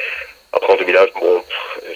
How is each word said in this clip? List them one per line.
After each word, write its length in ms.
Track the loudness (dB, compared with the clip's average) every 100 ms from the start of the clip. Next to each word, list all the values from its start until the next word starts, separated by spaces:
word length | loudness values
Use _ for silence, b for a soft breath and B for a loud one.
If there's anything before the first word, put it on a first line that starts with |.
| B B B B -4
après 220 | -2 2
en 20 | 2
deux 100 | 4
mille 120 | 4
un, 80 | 4 2
bon, 220 | 0 0
pff, 420 | -2 -12 -10 -12 -10